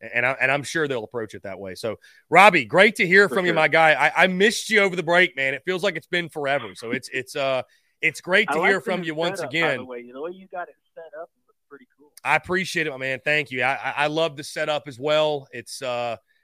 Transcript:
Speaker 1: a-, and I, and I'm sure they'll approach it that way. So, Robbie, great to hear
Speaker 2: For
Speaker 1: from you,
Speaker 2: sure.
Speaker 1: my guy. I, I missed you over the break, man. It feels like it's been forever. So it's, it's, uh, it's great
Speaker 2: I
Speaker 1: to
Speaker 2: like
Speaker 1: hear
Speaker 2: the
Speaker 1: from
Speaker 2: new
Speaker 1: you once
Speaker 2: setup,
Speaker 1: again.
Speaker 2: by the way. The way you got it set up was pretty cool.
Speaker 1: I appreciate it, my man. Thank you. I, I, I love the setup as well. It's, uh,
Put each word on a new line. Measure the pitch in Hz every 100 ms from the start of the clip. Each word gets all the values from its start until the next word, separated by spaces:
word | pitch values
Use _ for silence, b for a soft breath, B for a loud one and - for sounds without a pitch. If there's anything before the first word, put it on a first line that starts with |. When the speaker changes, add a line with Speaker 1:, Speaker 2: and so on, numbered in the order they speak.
Speaker 1:
a-, | 113 113
and | 123
I, | 127
and | 127
I'm | 143
sure | 131 170 147
they'll | 127 107
approach | 120 110
it | 101
that | 98 95
way. | 98 92
So, | 113 101 b b b
Robbie, | 165 208 175 113
great | 160 214 -
to | 185
hear | 190 202
Speaker 2:
For | 196
Speaker 1:
from | 180
you, |
Speaker 2:
sure. | 165
Speaker 1:
my | 156
guy. | 156 160
I, | 139 151 147 185
I |
missed | 185 214 - -
you | 214
over | 196 180
the |
break, | 160 175 180 139
man. | 135
It | 135
feels | - 185
like | 196 160
it's | -
been | 175 165
forever. | 156 139 139 113 92
So | 113
it's, | 127 -
it's, | 131 127 147
uh, | 135 131 - _ _ -
it's | 160 -
great | - 190 214
Speaker 2:
I | 147
Speaker 1:
to |
Speaker 2:
like | 190
Speaker 1:
hear | 190
Speaker 2:
the |
Speaker 1:
from | - 185
Speaker 2:
new | 165
Speaker 1:
you | 156
once | 170 190
Speaker 2:
setup, | 147
Speaker 1:
again. | 156 160
Speaker 2:
by | 131
the | 127
way. | 123 120
The | 127
way | 165
you | 185 185
got | 185 165
it | 135 _
set | - 160 151
up | 170 _ _
was | _ _
pretty | 139 127 _
cool. | _ _ 127
Speaker 1:
I | 151
appreciate | - 185 180 175 156
it, |
my | 131
man. | 131 131
Thank | 151 151 143
you. | 127
I, | 123
I, | 135 123 123
I | 147
love | 151 165 143
the |
setup | 143 - 151 147 147
as | 117
well. | 143 151 156 147 131
It's, | 123 110 -
uh, | 127 120 120 110 _ _